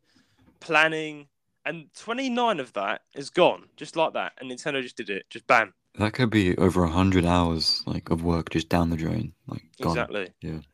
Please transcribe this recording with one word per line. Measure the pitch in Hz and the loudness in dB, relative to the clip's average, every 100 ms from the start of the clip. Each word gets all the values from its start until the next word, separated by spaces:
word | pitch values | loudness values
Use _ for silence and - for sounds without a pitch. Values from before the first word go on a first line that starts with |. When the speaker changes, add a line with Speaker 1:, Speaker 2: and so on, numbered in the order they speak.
| _ _ _ _ _ _ | _ _ _ _ _ _
Speaker 1:
planning, | - 151 160 156 156 147 143 _ _ _ | 0 2 4 0 -8 -12 -20 _ _ _
and | 147 165 143 - | -12 -12 -14 -14
twenty-nine | - 240 269 240 240 170 | -8 -6 -4 0 0 -2
of | 123 | -4
that | 101 98 101 _ | -6 -4 -6 _
is | - 139 | -16 -2
gone, | 175 156 92 - - | 4 4 4 -8 -18
just | - 165 | -8 -2
like | 147 | -2
that. | 110 92 - | -2 -6 -8
And | 127 | -14
Nintendo | 127 151 135 | -10 -6 -6
just | 120 - | -6 -10
did | 101 | -8
it, | 98 - | -8 -10
just | 117 - | -4 4
bam. | 120 104 _ _ - | 4 2 _ _ -2
Speaker 2:
That | 107 | -2
could | - 117 | 2 2
be | 107 90 - | 4 4 4
over | 90 90 | 4 4
a | 85 | 2
hundred | 85 95 92 | 4 4 4
hours, | 85 87 85 82 - - - | 4 4 2 0 -2 -2 -4
like, | 85 - | -6 -4
of | 82 | -2
work | 87 82 - | 0 -2 -2
just | 82 - | -4 0
down | 87 82 | 0 0
the | 80 | -2
drain, | 82 82 78 - - | -4 -4 -6 -12 -14
like, | - - - | -14 -14 -8
gone. | - | -4
Speaker 1:
Exactly. | 127 - 104 90 _ | -4 -4 -8 -10 _
Speaker 2:
Yeah. | 87 78 - | -12 -12 -14